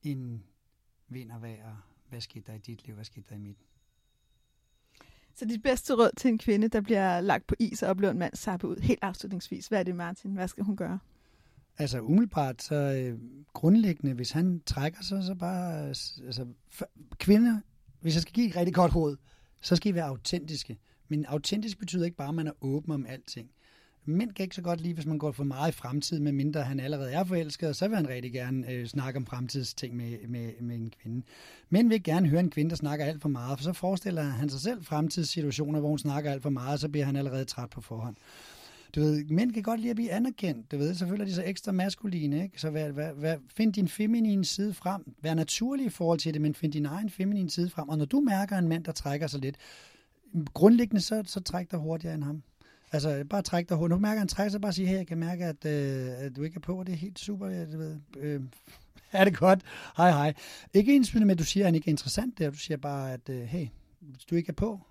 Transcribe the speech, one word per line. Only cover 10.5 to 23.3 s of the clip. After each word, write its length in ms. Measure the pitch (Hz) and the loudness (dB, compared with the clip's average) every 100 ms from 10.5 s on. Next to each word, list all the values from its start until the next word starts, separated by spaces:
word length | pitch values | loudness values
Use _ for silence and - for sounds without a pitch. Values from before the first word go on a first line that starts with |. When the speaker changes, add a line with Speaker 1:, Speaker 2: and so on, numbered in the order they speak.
| - | -4
Speaker 2:
hun 120 | 202 196 | -4 -2
gøre? 240 | 165 185 - _ _ _ _ _ _ _ | -4 -6 -8 _ _ _ _ _ _ _
Speaker 1:
Altså 240 | 143 120 | -2 -2
umiddelbart, 600 | 113 175 226 - 139 123 | 4 4 4 0 -2 -4
så, 140 | - 151 | -4 0
øh, 440 | 143 135 127 117 117 135 147 | 0 0 -2 -6 -12 -18 -16
grundlæggende, 600 | - 160 214 214 156 139 | 2 6 6 6 2 -2
hvis 180 | 123 123 | -2 -2
han 300 | 156 180 175 - | 0 2 0 -2
trækker 380 | - 143 165 | -2 -2 -4
sig, 200 | 185 196 | -6 -4
så 120 | 185 190 | -4 -4
bare, 540 | 175 185 180 160 147 | -4 -4 -4 -4 -6
øh, 60 | 135 | -8
s-, 260 | - - 127 | -10 -12 -10
altså, 220 | 123 123 120 _ | -8 -8 -12 _
f-, 440 | - - _ - - | -14 -14 _ -18 -6
kvinder, 420 | - 208 240 220 - _ - - | 6 8 8 4 -2 _ -20 -6
hvis 120 | 165 | 0
jeg 80 | 160 | 0
skal 120 | 160 | 0
give 140 | 220 233 | 0 0
et 80 | 175 | 2
rigtig 180 | 175 | 2
godt 220 | 175 175 175 | 4 4 4
råd, 220 | 156 143 _ _ _ _ | 2 -2 _ _ _ _
så 140 | - 175 | 2 2
skal 160 | 208 | 4
I 40 | 175 | 0
være 100 | 156 | -2
autentiske. 720 | 131 - 175 156 151 - 113 _ _ _ | -6 -4 -6 -6 -10 -10 -12 _ _ _
Men 180 | 151 151 | -4 -2
autentisk 540 | 147 - 202 220 196 | -2 -2 -2 -4 -8
betyder 260 | 175 180 170 | -6 -2 -2
ikke 120 | 170 | -4
bare, 120 | 139 | -6
at 60 | 165 | -2
man 120 | 156 | -4
er 40 | 147 | -4
åben 300 | 135 139 151 | -2 -2 -2
om 140 | 147 120 | -4 -4
alting. 440 | 131 - | -10 -12